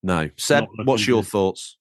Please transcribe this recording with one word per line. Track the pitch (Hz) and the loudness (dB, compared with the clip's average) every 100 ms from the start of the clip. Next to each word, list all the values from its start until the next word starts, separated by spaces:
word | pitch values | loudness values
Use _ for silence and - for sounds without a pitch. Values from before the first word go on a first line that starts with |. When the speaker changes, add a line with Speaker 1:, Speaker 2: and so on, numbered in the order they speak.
Speaker 1:
No. | 95 87 78 - | -2 -2 -2 -6
Seb, | - 143 | 0 2
Speaker 2:
Not | - | 0
looking | - 110 | -4 0
Speaker 1:
what's | 123 110 | 0 2
your | 117 | 2
Speaker 2:
good. | 95 | 2
Speaker 1:
thoughts? | 104 95 - - - | 0 0 -2 -16 -20